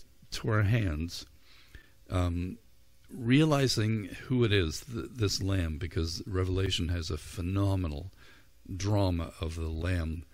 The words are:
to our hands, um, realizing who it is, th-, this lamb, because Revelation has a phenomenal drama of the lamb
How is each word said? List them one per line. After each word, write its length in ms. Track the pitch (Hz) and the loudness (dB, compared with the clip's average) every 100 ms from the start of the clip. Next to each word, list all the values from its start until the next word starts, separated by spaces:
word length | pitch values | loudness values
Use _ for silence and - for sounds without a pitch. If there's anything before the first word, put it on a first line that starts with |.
| - - - | -20 -20 -12
to 180 | - 123 | -6 0
our 140 | 107 | 4
hands, 640 | 98 120 98 73 85 - - - - - - - - - - | 4 4 2 0 -4 -6 -14 -20 -20 -20 -20 -20 -20 -20 -4
um, 480 | 92 90 87 90 - - - - - - | 0 0 0 -2 -6 -14 -20 -20 -20 -16
realizing 920 | - 117 135 160 143 131 - 107 110 98 - | -6 4 6 6 4 2 2 0 0 -4 -10
who 200 | - 127 | -2 2
it 80 | 117 | 4
is, 300 | 101 82 71 - | 4 2 -2 -8
th-, 140 | 117 - | -8 -8
this 320 | 127 101 - | 0 0 0
lamb, 340 | 95 95 82 76 | 0 0 0 -2
because 460 | 85 - 82 82 - | -4 -2 -4 -4 -6
Revelation 600 | 92 92 92 95 - 85 | -2 0 0 0 0 0
has 240 | 87 80 | -2 -4
a 60 | 80 | -6
phenomenal 920 | - - 87 95 98 95 87 73 95 - - - - - - 95 | -8 -6 -2 0 2 2 -2 -4 -10 -14 -20 -20 -20 -20 -12 -4
drama 580 | 101 107 95 87 82 - | 0 2 2 2 -2 -6
of 160 | 82 82 | -6 -4
the 140 | 80 | -6
lamb 540 | 80 87 90 80 82 - | -4 -2 0 -2 -4 -10